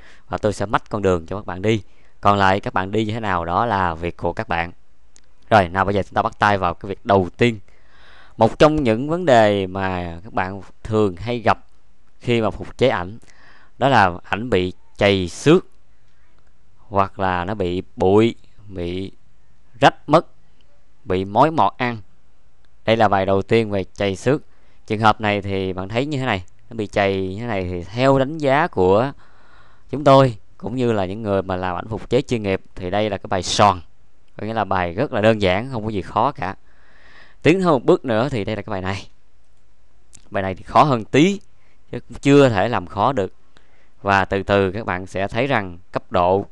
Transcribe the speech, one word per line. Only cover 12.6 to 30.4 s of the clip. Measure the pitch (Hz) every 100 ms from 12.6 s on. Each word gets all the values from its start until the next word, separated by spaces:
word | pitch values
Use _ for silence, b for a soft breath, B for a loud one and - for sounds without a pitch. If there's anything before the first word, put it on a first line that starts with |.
| 90 -
chế | 123
ảnh, | 110 90 113 b b b b b b
đó | 131
là | 127 95 87
ảnh | - 95 123
bị | 101 92 - - -
chày | 104 98 87
xước, | - 143 175 - - - - - - - - - - - -
hoặc | - 98 95 -
là | 95 90
nó | 87
bị | 107 90 90 - -
bụi, | 95 101 113 - - - 104
bị | 92 87 92 95 - - - - - - -
rách | 151 - -
mất, | 156 170 - - - - - - -
bị | - 92
mối | 95 104 147
mọt | 160 196 -
ăn. | 123 117 - - - - - - - -
Đây | - 113
là | 104
bài | 98 95
đầu | 98
tiên | 95 113 110
về | 101
chày | 92 - 101 95
xước. | - 151 - - - - -
Trường | 107
hợp | 110 107
này | 107 104
thì | 98 98 95
bạn | 92 95
thấy | 113 143
như | 143
thế | 131
này, | 98 - - -
nó |
bị | 117 104
chày | - 98 98 95
như | 95
thế | 120
này | 101 90
thì | 90
theo | 85 110 135 135
đánh | 131 160
giá | 139 139 175
của | - 92 98 135 - b b b b b b b
chúng | 135
tôi, | 143 135 135 107